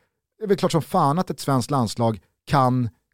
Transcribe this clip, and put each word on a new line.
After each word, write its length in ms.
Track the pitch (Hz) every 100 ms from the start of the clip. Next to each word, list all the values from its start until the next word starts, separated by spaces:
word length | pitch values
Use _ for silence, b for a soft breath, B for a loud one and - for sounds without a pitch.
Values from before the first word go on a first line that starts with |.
| _ _ _ -
Det 60 |
är 40 | 214
väl 80 | 196
klart 160 | 180
som 100 | 165
fan 360 | - 185 143 165
att 120 | -
ett 100 | 151
svenskt 300 | - 131 110
landslag 480 | 143 110 - 113 104 _ _ -
kan 420 | 147 127 127 117 - _